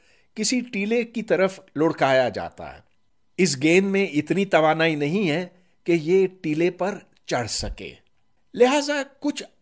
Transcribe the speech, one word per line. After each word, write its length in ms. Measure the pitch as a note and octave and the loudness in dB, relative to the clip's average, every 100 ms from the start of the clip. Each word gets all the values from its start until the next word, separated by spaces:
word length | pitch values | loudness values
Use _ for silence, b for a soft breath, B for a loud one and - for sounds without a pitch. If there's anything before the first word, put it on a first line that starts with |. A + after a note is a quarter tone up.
| b b b - | b b b -6
किसी 240 | G#3 B3+ | -2 -2
टीले 420 | A#3+ G3+ G#3 A#3 | -4 -4 -2 -2
की 180 | A3+ A#3 | -2 -6
तरफ 420 | - E3+ F#3+ F#3 - C#3 | -2 0 0 -2 -10 0
लुढ़काया 520 | D#3+ D#3 C3+ C3 B2 | 0 2 2 4 2
जाता 400 | G2 E2+ - D2+ | -2 -10 -12 -16
है। 140 | - _ _ _ _ _ - | -16 _ _ _ _ _ -2
इस 180 | F3+ C3+ | 0 2
गेंद 280 | D3+ F3+ G3 | 2 4 2
में 240 | G3 F#3+ | 0 -2
इतनी 320 | C#3+ D3 E3+ | -2 -2 -2
तवानाई 520 | G3 E3 D#3 D#3 D#3+ D3+ | 2 2 4 2 0 0
नहीं 300 | D3 F#3+ F#3 | -2 0 0
है 180 | D3+ F3 b b b - | -2 -6 b b b 0
कि 60 | |
ये 340 | E3+ D3+ F#3+ F#3 F#3 | 0 2 2 2 -2
टीले 280 | D#3+ D3+ F3 | -4 0 0
पर 300 | F3 F3+ - - _ - | -2 -6 -6 -12 _ -6
चढ़ 180 | C3 A2 | -4 -4
सके, 460 | - G#2 - F#2 - _ _ _ _ _ | -6 -6 -10 -14 -18 _ _ _ _ _
लिहाजा 480 | - B3 D4 C#4+ D4 | 2 2 2 0 -4
कुछ 420 | C4+ _ D4 - - _ | -6 _ -6 -6 -10 _